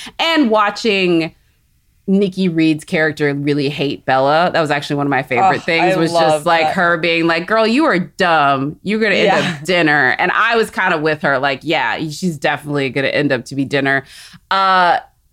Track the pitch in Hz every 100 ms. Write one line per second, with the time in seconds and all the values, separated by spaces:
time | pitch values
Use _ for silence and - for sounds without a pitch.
0 | - - 330 320 247 214 208 208 233 196
1 | 180 170 160 - _ _ _ _ _ _
2 | - 196 202 185 185 160 160 151 - 175
3 | 156 147 147 143 143 147 139 143 139 104
4 | - 131 135 156 175 160 151 143 - 147
5 | 143 131 139 131 190 - - 165 180 190
6 | 160 170 165 151 160 165 156 185 175 170
7 | 170 165 165 165 175 220 220 240 311 180
8 | 165 - 180 160 139 135 139 170 175 214
9 | 214 185 190 180 143 151 151 175 160 147
10 | 127 - 180 - 220 233 220 - 185 165
11 | 156 151 156 135 139 135 143 156 120 92
12 | 160 147 185 151 156 143 147 143 135 123
13 | 135 127 147 127 - 135 131 139 139 139
14 | - - - - - 196 190 185 175 156
15 | - _ _